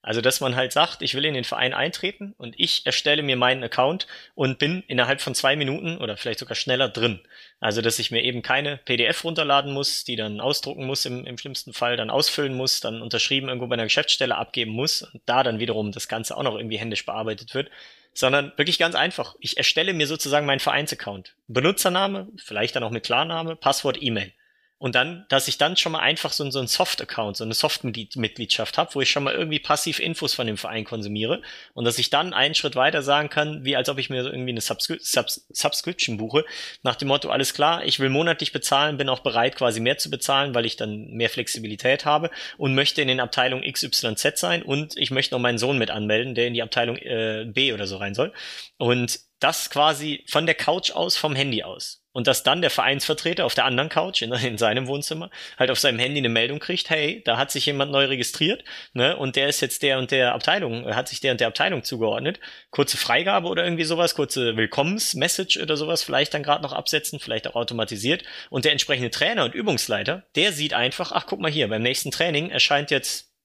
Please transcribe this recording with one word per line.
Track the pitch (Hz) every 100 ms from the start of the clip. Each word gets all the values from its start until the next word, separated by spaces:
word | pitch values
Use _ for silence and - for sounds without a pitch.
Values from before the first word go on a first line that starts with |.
| -
Also, | 113
dass | 123 -
man | 135
halt | 123 127
sagt, | 147 170 -
„Ich | 139
will | 131
in | 151
den | 139
Verein | 117 - 127
eintreten | 139 147 - 190 - 202 -
und | 117 -
ich | - -
erstelle | - - 151 147
mir | 143 127
meinen | 123 135
Account | 117 - 131 185 - - -
und | - 135 127
bin | 147 185 -
innerhalb | 127 120 139
von | -
zwei | 120 135 147
Minuten | 135 156 165 170
oder | 113 104
vielleicht | 120 110
sogar | - 110
schneller | - 127 131
drin.“ | 113 117 98 _ - - _
Also, | 113 107
dass | 113 -
ich | 113
mir | 117
eben | 120 123
keine | - 131 143 139
P | - 123
D | 117
F | 170
runterladen | 165 165 151 139 143
muss, | 139 139 -
die | - 113
dann | 107 104
ausdrucken | 127 147 - 147
muss, | 131 135 -
im, | 123
im | 123 120
schlimmsten | 143 131 -
Fall | - 120 120
dann | 107
ausfüllen | 135 143 - 143
muss, | 127 131 -
dann | 113 113
unterschrieben | 113 117 - 135 131
irgendwo | 127 123
bei | 117
einer |
Geschäftsstelle | 110 - 151 - 127 110
abgeben | 113 - 113
muss | 110 151 -
und | - -
da | - 156
dann | 131 110
wiederum | 110 110 104
das | 101 -
Ganze | 113 - -
auch |
noch | 139 107
irgendwie | 113 107
händisch | 113 104 -
bearbeitet | 107 110 104 -
wird, | 127 139 - - - _
sondern | - 131 139 139 -
wirklich | 147 -
ganz | 170
einfach. | 180 165 - 127 -
Ich | - -
erstelle | - - 185
mir | 175 147
sozusagen | 156 143 147
meinen | 147 139
Vereinsaccount. | - 135 151 - - 98 - _ -
Benutzername, | 117 151 196 190 180 196 196 196 214
vielleicht | - 104 120 131
dann |
auch | 113
mit | 113
Klarname, | - 120 165 165 165 160
Passwort, | - 233 143 -
E-Mail. | 135 107 92 _ _ _ _ _
Und | 135 123
dann, | 147 175 -
dass | 135 -
ich | -
dann | 156 180
schon | 165
mal | 160
einfach | 131 160 -
so | -
ein, | 143
so | 135
ein | 123
Soft-Account, | - - - - - 104 98
so |
eine | 110
Soft-Mitgliedschaft | 113 151 - 127 110 107 131 110 - 110 - 110 -
hab, | 170
wo | 143
ich | 131
schon | 147
mal | 139
irgendwie | - 160 151
passiv | - 151 - -
Infos | - 165 147
von | - 117
dem | 104
Verein | - 110
konsumiere | 104 113 101 107 110 160 - - -
und | -
dass | 120 117
ich | -
dann | 139 170
einen | - 143
Schritt | 156 147 127
weiter | 135 160
sagen | 139 147 151
kann, | - 151 151
wie | 131 135
als | 127
ob | 135
ich | 127
mir | 131
irgendwie | 127 131 127
eine | 113
Subscri-, | - 110 - 160
Subs-, | - - - - _
Subscription | - 147 - - 180 - 107
buche, | 110 143 156 - - -
nach | 131 117
dem | 139
Motto, | 139 -
„Alles | 135 135
klar, | - 147 165
ich | - -
will | 135
monatlich | 139 170 160 143
bezahlen, | 139 - 139 151 143
bin | 135
auch | 127
bereit, | 139 117 127 -
quasi | 123 110
mehr | 117 143
zu | 147
bezahlen, | 139 - 139 143
weil | 120 117
ich | -
dann | 107 104 -
mehr | 113 117
Flexibilität | - 117 120 110 104 123 135
habe | 147 151 160 - - -
und | 139
möchte | 131 143 -
in | 135
den | 131
Abteilungen | 120 - 127 131
X | - 110
Y | - - 117 110
Z | 135 -
sein | 180 170
und | - 139 151 -
ich | -
möchte | 131 -
noch | 127
meinen | 123 117
Sohn | 123 139
mit | 110
anmelden, | 107 107 107 127
der | 120 120
in |
die | 117
Abteilung, | 113 - 117 120
äh, | - 117 113 110 113
B | 107 135
oder | 107 98
so | 95
rein | 101
soll.“ | 101 165 - - - - _
Und | 120 123 120 - _ _
das | 135 - -
quasi | 143 151 147 151 143 -
von | 151 165
der | 156
Couch | - 175 -
aus, | - 170 -
vom | 151 135
Handy | 139 107
aus. | - - - - _
Und | 127 120
dass | 127
dann | - 160
der | 165
Vereinsvertreter | - 131 139 - 156 160 180
auf | 135
der | -
anderen | 131 123 151
Couch, | 165 175 196
in, | 113
in | 123 127 104
seinem | 110 117 127
Wohnzimmer, | 143 - 160 180 - - -
halt | 127
auf | 131
seinem | 143 117
Handy | 127 147
eine | 123
Meldung | 113 120 147
kriegt, | - 180 -
hey, | 160 151 220
da | - 117
hat | 143
sich | 143 147
jemand | 143 139
neu | 139
registriert, | 135 131 - - 156 220 - - -
ne, | 123 131 -
und | 135
der | 139 143
ist | -
jetzt | 131 -
der | 143 131
und | 127
der | 135 123
Abteilung, | - - 196 147 117 123
hat | 110 -
sich | -
der | 143
und | 117
der | 117
Abteilung | - 170 156
zugeordnet. | - 120 110 110 135 190 - - _
Kurze | - 139 -
Freigabe | - 123 180 196 175
oder | 185
irgendwie | 175 170
sowas, | 160 170 170
kurze | - 143 139 120 113
Willkommensmessage | 110 - 151 214 - 131 170 - 190 -
oder | 156 151
sowas, | 151 165
vielleicht | - 135 143
dann | 156
grad | 143 147
noch | 143
absetzen, | 139 - 156 147 147
vielleicht | - 110 -
auch | 120
automatisiert. | 117 117 110 107 117 175 - - -
Und | 135
der | 151
entsprechende | 147 - 131 120
Trainer | - 160 226
und | 127
Übungsleiter, | 92 208 120 - 104 92 180 _ -
der | 202
sieht | 147 151
einfach, | - 127 - 180
ach, | - -
guck | 202
mal | 160
hier, | 151 110
beim | 110
nächsten | 120 135 143
Training | - 170 147 165
erscheint | 123 - 143 147
jetzt | 139 - - - _